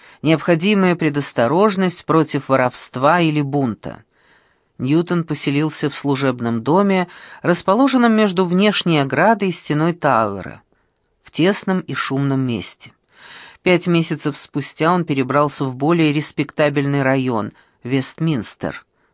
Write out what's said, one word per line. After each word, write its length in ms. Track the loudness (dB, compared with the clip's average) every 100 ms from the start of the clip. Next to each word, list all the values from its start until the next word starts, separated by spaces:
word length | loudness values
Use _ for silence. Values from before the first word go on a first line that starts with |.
| -20 -4
необходимая 760 | 0 2 2 2 2 2 2 2
предосторожность 1080 | 0 -2 -2 0 2 2 2 2 -2 -2 0
против 440 | 2 2 -2 0
воровства 680 | 2 2 -2 -8 0 2 4
или 220 | 2 0
бунта. 640 | -2 -2 -2 -4 -10 -16 _ _ _ _ _ _ _ -6
Ньютон 460 | 0 0 0 -2
поселился 680 | -2 -4 -2 0 -2 -2 -4
в 60 | -4
служебном 680 | -2 0 0 -2 -2 -2
доме, 460 | 2 2 2 0 -2 -8 -20 -4
расположенном 720 | -2 0 2 2 4 4 4
между 320 | 4 2 2 2
внешней 540 | 2 2 2 0 0
оградой 500 | 2 2 2 2 -2
и 40 |
стеной 400 | -4 -4 0 0
Тауэра, 680 | 0 2 2 0 -4 -10 -16 _ _ _ _ _ _
в 80 | -10
тесном 480 | -2 0 0 -2 -4
и 160 | -4 -8
шумном 460 | -4 -2 0 0
месте. 520 | -2 -4 -6 -14 -20 _ _ _ -20 -20 -20 -4
Пять 240 | 2 2 2
месяцев 500 | 0 0 -4 -4 -6
спустя 560 | -6 -6 -8 -2 0
он 100 | 0
перебрался 640 | 0 -2 0 2 0 -2 -6
в 80 | -2
более 380 | 0 2 2
респектабельный 880 | 0 -4 -6 -6 0 0 0 -2 0
район — 520 | 0 0 0 -2 -6 -12 _ _
Вестминстер, 1000 | -4 -2 -4 -4 -2 -2 -4 -8 -10 -10 -18 _ _